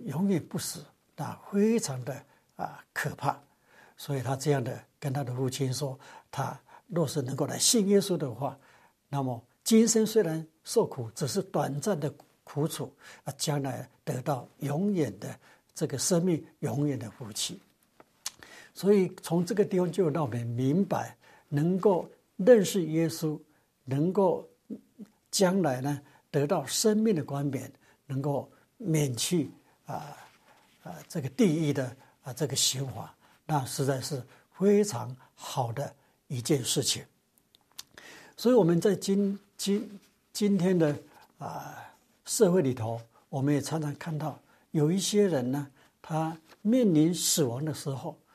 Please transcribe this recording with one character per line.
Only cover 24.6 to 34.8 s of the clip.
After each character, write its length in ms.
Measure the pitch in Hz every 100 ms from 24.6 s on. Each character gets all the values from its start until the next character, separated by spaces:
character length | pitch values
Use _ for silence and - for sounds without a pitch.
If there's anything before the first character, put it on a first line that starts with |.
| _ 214 _ _ 208 _ _
将 300 | - 180 190
来 180 | 156 127
呢， 220 | 139 143 - - _
得 160 | 143 147
到 200 | 175 139
生 320 | - 214 214
命 180 | 220 170
的 80 |
冠 220 | - 143 143
冕， 260 | 123 113 - _ _ -
能 140 | 135
够 300 | 143 135 - _ _ _
免 400 | 208 156 143 117
去， 340 | - 175 135 - _ _ -
啊， 320 | 120 151 - - _ _ _ _ _
啊， 140 | - 160 -
这 140 | 175
个 80 | 131
地 260 | - 202 151
狱 160 | 147
的， 240 | 139 127 - - _
啊， 100 | 135
这 120 | 117 143
个 80 |
刑 320 | 135 - 131 135
罚， 220 | 107 - _ _ _ -
那 180 | 147 127
实 200 | - 135
在 160 | 131
是 200 | - 139 - - _
非 320 | - 196 202